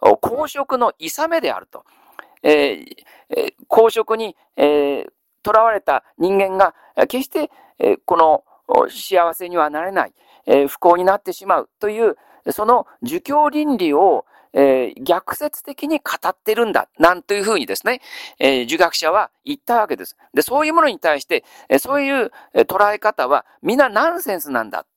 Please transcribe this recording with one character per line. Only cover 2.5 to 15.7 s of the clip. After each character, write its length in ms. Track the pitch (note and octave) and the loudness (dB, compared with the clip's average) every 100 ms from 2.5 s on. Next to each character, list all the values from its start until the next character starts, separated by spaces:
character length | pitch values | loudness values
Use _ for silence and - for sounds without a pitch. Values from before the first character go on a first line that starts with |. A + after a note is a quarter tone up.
| D3+ C#3+ F2+ - - _ _ _ | 4 2 -4 -12 -20 _ _ _
え 60 | - - | -6 -6
ー、 60 | - - | -10 0
公 220 | - A3+ | 4 4
職 280 | A3+ A3 A3 | 2 -4 -4
に、 180 | A3 - _ - | -6 -12 _ -2
え 60 | |
ー、 420 | D3 D3 C#3+ C#3 - _ _ _ - | 2 2 0 -4 -8 _ _ _ 0
囚 60 | G#3+ | 2
わ 140 | A3+ | 4
れ 80 | G#3 | 0
た 240 | - C#3 - _ | -2 -2 -4 _
人 200 | E3+ G3 | 0 0
間 200 | G3 F#3+ | 0 2
が、 160 | F#3 - _ - | 0 0 _ -2
え 60 | |
ー、 40 | - | -2
決 160 | B3 | -2
し 40 | - | -6
て、 220 | D#4+ D4+ - _ _ | -6 -8 -10 _ _
え 120 | - | -2
ー、 80 | G3 | -2
こ 140 | - E3+ | 0 2
の、 260 | D#3+ D3+ - _ - | 4 2 -2 _ -2
お、 220 | - - | 0 0
幸 440 | A3+ - - E3+ | -4 -2 0 0
せ 160 | E3 F3 | -2 -6
に 80 | F3 | -2
は 120 | D3+ | -2
な 120 | D3+ | -2
れ 100 | F3+ | -4
な 160 | F#3+ A2 | -4 -4
い、 60 | - _ _ - | -8 _ _ 0
え 180 | C3+ | 2
ー、 40 | C#3+ | 2
不 100 | - | 2
幸 200 | F3+ F3 | 2 4
に 60 | |
な 120 | F#3 G3+ | 4 0
っ 60 | |
て 120 | - | -4
し 120 | F3 G3 | -12 -2
ま 140 | E3 | -2
う 100 | - _ | -2 _
と 100 | G#3 | -6
い 180 | G#3+ A3 | 0 0
う、 100 | D3 _ _ - | -2 _ _ -10
そ 140 | - G#3+ | -4 0
の 220 | B3 - _ | 0 0 _
儒 200 | A#2+ - | -8 -8
教 280 | - D4 D4+ | -2 0 0
倫 280 | D4+ D4+ B3 | 0 -2 -2
理 160 | E3 | 0
を、 320 | D3 F#3+ B2+ - _ _ | 2 2 2 -4 _ _
え 400 | - C#3 C3 A#2+ - | 2 4 4 -2 -6
ー、 60 | |
逆 320 | C3+ F3 - - | -2 -2 -2 -8
説 280 | D4 - | -8 -10
的 240 | - | -16